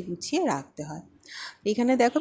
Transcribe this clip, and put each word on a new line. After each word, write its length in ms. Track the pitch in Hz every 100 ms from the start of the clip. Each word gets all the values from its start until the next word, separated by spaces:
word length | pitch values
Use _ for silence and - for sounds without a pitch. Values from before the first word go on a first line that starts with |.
| 185
গুছিয়ে 340 | 175 - 302 330
রাখতে 280 | 143 - - 151
হয়। 140 | 156 - _ - - - - 202
এখানে 200 | 214 240 262
দেখো 140 | 240 302